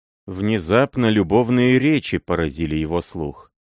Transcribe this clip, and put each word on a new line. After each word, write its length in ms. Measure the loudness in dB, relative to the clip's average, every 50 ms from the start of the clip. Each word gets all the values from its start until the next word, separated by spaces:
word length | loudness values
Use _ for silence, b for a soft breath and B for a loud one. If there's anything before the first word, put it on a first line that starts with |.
| _ _ _ _ _
Внезапно 840 | -12 -8 -4 -2 -2 -2 -2 0 2 2 2 2 0 0 0 2 2
любовные 720 | 2 2 2 2 2 2 2 2 2 2 4 4 4 4
речи 380 | 2 2 0 0 -2 -4 -6 -6
поразили 580 | -4 -4 -2 -2 -2 -2 -4 -4 -4 -4 -2
его 240 | -4 -2 -2 -4 -4
слух. 500 | -4 -6 -8 -8 -8 -8 -10 -14 -20 _ _ _ _ _ _